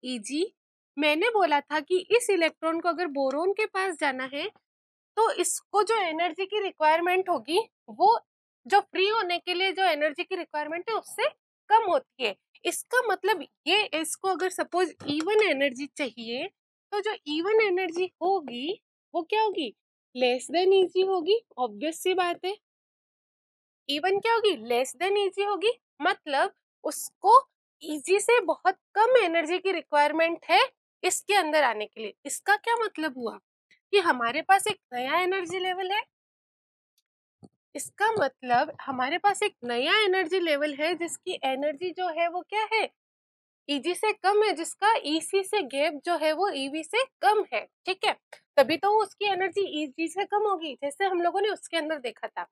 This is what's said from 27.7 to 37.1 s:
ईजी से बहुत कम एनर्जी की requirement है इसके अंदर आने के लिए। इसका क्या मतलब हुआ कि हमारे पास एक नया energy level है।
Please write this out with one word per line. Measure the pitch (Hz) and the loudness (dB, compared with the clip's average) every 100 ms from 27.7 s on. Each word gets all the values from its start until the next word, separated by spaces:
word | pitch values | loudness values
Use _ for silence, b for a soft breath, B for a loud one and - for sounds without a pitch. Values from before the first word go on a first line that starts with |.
| _ | _
ईजी | - 302 262 392 | -10 -8 0 0
से | - 480 | 4 2
बहुत | 349 285 359 381 _ | 4 0 0 -2 _
कम | - 453 508 | 2 6 6
एनर्जी | 381 330 311 359 | 4 2 0 -2
की | 370 | -2
requirement | 359 277 294 294 311 330 339 - | -4 0 2 4 4 0 0 2
है | 349 523 _ _ _ | 4 4 _ _ _
इसके | 359 - - | -2 -2 2
अंदर | 403 320 311 | 2 4 2
आने | 269 214 208 | 2 0 -6
के | - | -8
लिए। | 214 - | -12 -12
इसका | 277 - - 403 | -12 -8 0 0
क्या | - 466 | 2 -2
मतलब | 440 - 311 254 | -2 -4 -6 -6
हुआ | 233 202 _ _ _ b _ | -8 -10 _ _ _ b _
कि | 403 | 2
हमारे | 339 262 233 269 | 2 2 0 -2
पास | 320 381 427 | 2 2 2
एक | 403 _ | -6 _
नया | 247 254 320 | -6 -2 0
energy | 359 381 349 370 | 0 -2 -4 -4
level | 370 370 381 | -4 -4 -4
है। | 403 480 _ _ _ _ _ _ _ _ _ _ | -4 -6 _ _ _ _ _ _ _ _ _ _